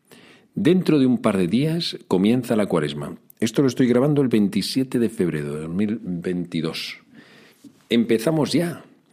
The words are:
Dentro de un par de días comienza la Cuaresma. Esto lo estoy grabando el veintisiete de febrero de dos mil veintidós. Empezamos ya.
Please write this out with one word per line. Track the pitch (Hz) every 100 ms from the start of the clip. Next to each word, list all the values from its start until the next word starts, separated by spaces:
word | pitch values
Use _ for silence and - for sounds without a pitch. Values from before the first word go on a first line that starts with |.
| _ - - - _
Dentro | - 104 185 - 151
de | 131
un | 120
par | 110 98
de | 87
días | 110 151 165 165 - -
comienza | 92 101 127 120
la | 110 98
Cuaresma. | 87 73 73 76 80 _ -
Esto | 113 -
lo | 135
estoy | 120 127
grabando | 123 143 147
el | 131
veintisiete | 113 101 98 95 135 131 127
de | 113
febrero | - 90 76 73
de | 76
dos | 78
mil | 87 107 113
veintidós. | 92 87 90 90 85 85 80 - - - _ - - - - _ - _ -
Empezamos | 117 110 113 - 160 127
ya. | 143 175 151 - _ _